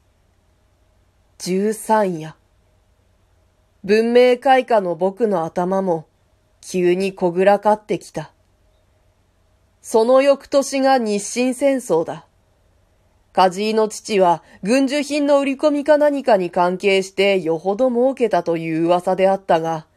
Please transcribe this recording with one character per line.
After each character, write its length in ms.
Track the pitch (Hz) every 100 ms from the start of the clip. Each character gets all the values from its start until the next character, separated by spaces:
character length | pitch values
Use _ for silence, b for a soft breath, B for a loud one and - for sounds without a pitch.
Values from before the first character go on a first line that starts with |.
| _ _ _ _ _ _ _ _ _ _ _ _ _ _
十 340 | 175 190 208
三 460 | 214 - 220 196 165
夜。 160 | 156 - _ _ _ _ _ _ _ _ _ _ _ _ _ _
文 300 | 185 214 226
明 240 | 240 247 247
開 300 | 277 262 254
化 120 | 226
の 160 | 180 165
僕 320 | 185 190 226
の 160 | 185
頭 380 | 160 - 175 190
も、 240 | 190 165 - _ _ _ _ _
急 320 | - 185 175
に 200 | 180 196
こ 180 | 190 180
ぐ 140 | 170 190
ら 140 | 202
か 140 | 208
っ 100 | 208
て 140 | - 180
き 140 | -
た。 200 | 165 151 _ _ _ _ _ _ _ _ _ _ _ _ _ _ _
そ 240 | - 226 226
の 160 | 262
翌 240 | 277 277 -
年 360 | 277 269 277
が 180 | 269 262
日 340 | 220 202 202
清 220 | 233 254 247
戦 220 | 277 269
争 280 | 233 165 156
だ。 220 | 156 _ _ _ _ _ _ _ _ _ _ _
梶 360 | - 190 180 214
井 40 |
の 140 | 220 214
父 320 | - - 208
は 240 | 180 165 B B
軍 240 | 185 262 269
需 180 | 294
品 220 | 285 294 285
の 140 | 285
売 60 | 277
り 100 | 269
込 160 | 302
み 120 | 285 285
か 120 | 302
何 260 | 294 285
か 120 | 262 208
に 140 | 175
関 280 | 180 180 185
係 240 | 202 190
し 100 | 190
て 280 | - 196 190
よ 180 | 160 160
ほ 200 | 180 196
ど 120 | 262
儲 240 | 233 254
け 140 | 269 226
た 160 | 180
と 140 | 175 165
い 200 | 165 160
う 80 | 170
噂 300 | 180 180 185
で 140 | 190
あ 60 | 196
っ 40 |
た 220 | - 170
が、 260 | 165 160 -